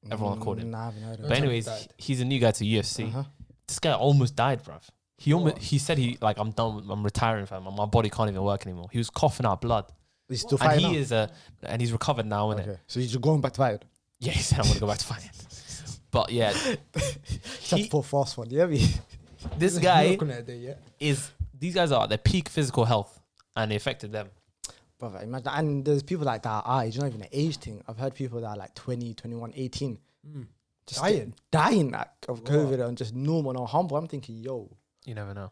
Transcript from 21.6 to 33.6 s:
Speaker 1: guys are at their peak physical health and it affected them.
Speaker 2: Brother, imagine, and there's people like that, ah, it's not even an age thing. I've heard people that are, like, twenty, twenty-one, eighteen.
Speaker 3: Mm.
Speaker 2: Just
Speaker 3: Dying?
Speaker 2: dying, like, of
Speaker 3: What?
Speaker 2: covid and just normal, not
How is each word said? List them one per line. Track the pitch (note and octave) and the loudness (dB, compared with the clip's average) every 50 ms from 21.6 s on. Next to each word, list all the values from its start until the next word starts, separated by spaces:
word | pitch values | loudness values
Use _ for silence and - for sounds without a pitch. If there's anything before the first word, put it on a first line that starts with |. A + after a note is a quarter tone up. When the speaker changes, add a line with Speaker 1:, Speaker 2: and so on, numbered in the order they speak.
| C3 F3+ E3+ | -6 -2 2
Speaker 1:
guys | F#3 F3 D#3+ | 2 2 4
are | C#3 A#2+ G#2 | 4 4 4
at | G#2+ | 2
their | G#2+ A2 | 0 2
peak | - - - F#3 E3 - | 4 4 4 4 2 0
physical | - - D3+ B2+ - - A#2 | 0 0 0 0 2 2 4
health | A2 B2 G#2+ G2+ - - - _ _ _ _ _ _ _ | 4 4 2 2 -2 -10 -20 _ _ _ _ _ _ _
and | - A2 G#2+ | -2 -2 0
it | G#2+ | 0
affected | G#2 - C#3 B2 - - G#2 | 0 -2 -2 -6 -4 -8 -8
them. | G#2+ G#2+ G#2 F#2+ F#2+ _ _ _ _ _ - - - - _ _ _ _ | -8 -8 -8 -8 -14 _ _ _ _ _ -16 -16 -16 -16 _ _ _ _
Speaker 2:
Brother, | - A#2 G2 F#2 | -12 -12 -10 -10
imagine, | - A2 B2 C3 A#2+ C3 C3+ | -10 -8 -10 -6 -6 -4 -2
and | C#3+ D#3+ D3+ C#3+ C#3 C3 | 0 0 0 0 0 2
there's | D3 D3 C#3 C#3 | 2 2 2 2
people | - F3+ F3 D3+ | -2 -4 -2 0
like | C3+ A#2 A2 - | -2 -2 -2 -2
that, | A#2+ A2 G#2+ - | -4 -4 -2 -2
ah, | A#2 B2 C3+ | 0 0 0
it's | A#2 A2+ A2 B2 | 0 -2 -2 -4
not | C#3+ C#3 | -4 -4
even | A2+ A2 | -4 -8
an | G2 - | -12 -8
age | - C3+ D3 E3 D3 - | -2 0 0 0 0 -4
thing. | - A#2+ A2 G2+ - - | -10 -12 -12 -12 -12 -14
I've | A2+ G#2+ | -10 -6
heard | C3 C3+ C3 | -6 -6 -4
people | - C#3 B2 A#2+ A#2+ | -6 -8 -6 -6 -6
that | A2+ A2 | -8 -6
are, | G#2 G#2 | -8 -10
like, | F#2+ - _ | -12 -14 _
twenty, | - - - B2+ A#2+ A#2+ A#2 A2+ | -14 -8 -6 -6 -4 -6 -8 -10
twenty-one, | - - A#2+ A#2 A#2 A#2 A2+ - | -10 -12 -10 -10 -8 -10 -10 -8
eighteen. | C#3+ C3 B2 B2 - C#3 C3+ A2+ G#2 _ _ _ _ _ D3 | -8 -8 -6 -6 -4 -4 -4 -6 -8 _ _ _ _ _ -18
Speaker 3:
Mm. | D3+ C#3+ B2 - _ _ _ _ _ _ _ - | -16 -16 -16 -16 _ _ _ _ _ _ _ -10
Speaker 2:
Just | - - | -6 -2
Speaker 3:
Dying? | E3 F#3 G#3+ D#3+ A2 G2+ A#2 _ _ _ | 2 2 2 2 0 -4 -12 _ _ _
Speaker 2:
dying, | - D#3+ D3+ G#3+ B3 G#3 D#3+ C3 | 2 4 6 6 6 4 4 2
like, | - G#2+ A2 - _ _ - - | 0 -4 -8 -8 _ _ -10 -8
of | B2+ A#2 | -8 -8
Speaker 3:
What? | A2+ - | -4 2
Speaker 2:
covid | D3 D3 D3+ C3+ C3+ B2+ B2 | 2 4 4 4 2 0 0
and | A#2+ A#2+ A#2+ | -2 -4 -6
just | B2+ A2 A2+ | -6 -6 -6
normal, | B2+ C3+ D3 D#3+ E3 D3+ C3+ B2+ | -4 -2 0 0 0 0 -2 -2
not | B2+ | -4